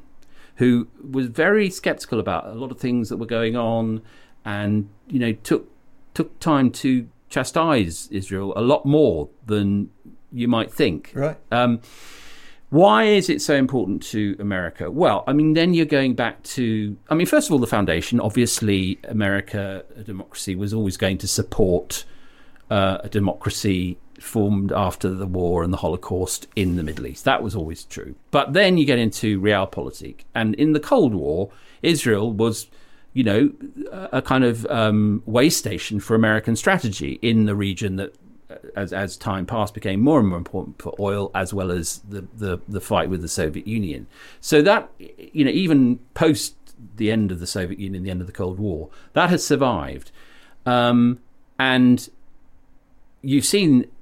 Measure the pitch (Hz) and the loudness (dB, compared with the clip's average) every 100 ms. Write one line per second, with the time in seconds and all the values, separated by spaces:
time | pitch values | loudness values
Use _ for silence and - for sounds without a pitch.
0 | - - - - - - 127 120 117 - | -16 -20 -20 -20 -16 0 2 2 0 -10
1 | 135 135 123 117 165 214 196 - - 151 | -8 -4 -4 0 2 4 2 -2 -4 -4
2 | - 117 104 87 - 110 131 123 127 123 | -4 -4 -2 -4 -6 -10 -12 -6 -2 -2
3 | 110 104 113 117 113 120 113 113 113 110 | -2 -6 -4 -2 -2 -2 -2 0 -2 -4
4 | - - - - 110 104 104 104 104 - | -8 -20 -20 -16 -8 -4 0 0 -2 -10
5 | - 131 117 110 - 156 - _ - - | -6 -2 -2 -4 -2 -2 -2 _ -20 -20
6 | - - 165 - 165 147 127 - 135 127 | -10 -6 -6 -4 0 2 2 0 0 0
7 | 117 - _ - 127 165 165 139 90 82 | -2 -12 _ -4 -2 0 2 2 0 -4
8 | - 98 95 95 98 95 120 151 135 151 | -8 -8 -6 -6 -4 0 2 2 4 4
9 | 139 82 73 - - 107 101 101 101 - | 4 2 -4 -10 -2 0 2 0 -2 -10
10 | - - - 123 117 117 - - 139 78 | -20 -20 -12 -4 0 0 0 0 0 0
11 | - 135 143 156 - 120 123 117 - - | -6 -4 -4 -6 -2 2 2 2 -4 -20
12 | - - - - - - - 143 196 214 | -20 -20 -18 -18 -18 -20 0 6 6 6
13 | 220 208 185 160 - 143 131 131 92 101 | 6 4 4 0 2 2 2 0 -2 -4
14 | - 110 104 98 101 95 85 - 85 123 | -4 -2 -2 -2 -4 -2 -4 -6 -6 0
15 | 170 104 - 143 156 156 170 170 156 143 | 2 2 0 2 2 4 2 2 2 2
16 | 135 120 117 - - - 120 110 104 104 | 0 0 -4 -6 -10 -4 -2 -2 -4 -8
17 | - 156 175 302 - 151 120 113 92 82 | -2 0 2 2 4 2 2 2 2 0
18 | - 120 104 120 120 - 110 101 92 98 | 0 -2 0 0 0 0 0 2 0 -4
19 | - 113 101 98 98 104 98 95 - - | -6 -2 0 -2 -4 -6 -6 -8 -14 -16
20 | 107 95 - - - 92 101 110 101 92 | -14 -14 -14 -10 -6 -4 -4 -2 -2 0
21 | 98 95 101 - - - 98 87 - - | 0 0 -2 -4 -2 2 4 2 -2 -10
22 | - - - - - - - 107 98 95 | -12 -16 -20 -20 -20 -20 -4 0 2 0
23 | 101 107 98 - - - 107 92 90 87 | -4 -2 0 -2 -4 -2 0 0 -2 -8
24 | - - - 113 101 101 98 95 95 - | -14 -20 -6 0 2 2 0 0 -2 -2
25 | 95 95 95 90 87 87 87 87 87 90 | -4 -4 -4 -2 0 0 0 -2 -2 -4
26 | - 92 92 - - - 92 87 78 73 | -4 -4 -4 -6 -6 -2 0 0 -4 -6
27 | 64 67 - 131 110 107 80 82 - - | -10 -4 0 0 0 -6 -8 -10 -14 -16
28 | - - _ 147 - 151 196 180 139 123 | -16 -18 _ -2 2 4 4 4 4 2
29 | 113 - 110 98 101 104 95 - 64 - | 0 0 -2 0 2 2 0 -6 -10 -10
30 | - - - 117 110 107 151 151 - 269 | -16 -16 -8 -2 -2 2 2 2 2 4
31 | 151 101 69 160 196 - - - 156 156 | 4 2 -2 -2 -4 -8 -20 -4 0 0
32 | 131 104 113 104 113 107 - - - - | 2 0 0 0 0 -2 -8 -18 -20 -20
33 | - - 113 104 143 - - - - - | -6 -2 2 4 2 0 -12 -12 -12 -12
34 | - 127 - 131 127 113 113 117 110 107 | -6 -4 0 2 2 0 -2 0 2 4
35 | 107 104 - 113 147 - 110 90 - 104 | 2 0 0 2 4 2 -2 -6 -6 -6
36 | - 113 110 107 113 113 - 190 110 95 | 0 2 4 2 0 0 2 0 0 -4
37 | 69 - 117 113 107 101 101 92 104 95 | -8 -4 2 4 2 2 -2 -2 -4 -4
38 | 98 - - - - - - - 95 92 | -8 -12 -20 -20 -20 -20 -14 -8 -6 -4
39 | 98 - - 95 87 117 101 - 101 95 | -6 -6 -6 -4 -4 -4 -4 -4 -4 2
40 | 127 156 104 87 82 101 - - - - | 4 6 4 0 -6 -8 -8 -12 -12 -6
41 | 101 101 98 - 92 101 92 90 80 - | -4 -2 -4 -4 -4 -4 -4 -4 -6 -10
42 | 101 101 92 113 104 90 - 98 - 101 | -12 -14 -14 -8 -6 -6 -6 -10 -2 0
43 | 85 90 82 - 80 78 - 110 95 67 | 0 -2 -4 -4 -4 -4 -6 -4 -4 -8
44 | 57 - - - - 151 151 214 - - | -14 -20 -20 -16 2 4 6 4 0 -12
45 | - - - 156 135 - 185 147 123 123 | -20 -20 -6 0 2 2 4 4 4 2
46 | - - 165 147 - - - - 110 104 | -4 0 2 2 -2 -12 -20 -20 -16 -4
47 | 107 110 101 90 90 104 90 95 98 95 | 0 2 0 -2 -6 -6 -6 -6 -8 -6
48 | 92 90 90 - 92 92 104 78 - - | -6 -6 -6 -6 -6 -4 -4 -4 -8 -16
49 | - 147 175 175 - 135 131 101 67 65 | -4 0 2 2 2 2 2 0 -4 -10
50 | - - - - - - - 123 120 120 | -14 -20 -20 -20 -20 -8 0 2 4 4
51 | 120 123 - - - - 131 127 127 123 | 4 0 -8 -20 -12 -2 2 4 4 4
52 | - - - - - - - - _ - | 0 -18 -20 -20 -20 -20 -20 -20 _ -20
53 | - _ 139 139 - 202 175 127 - - | -20 _ 0 0 4 4 6 4 4 -4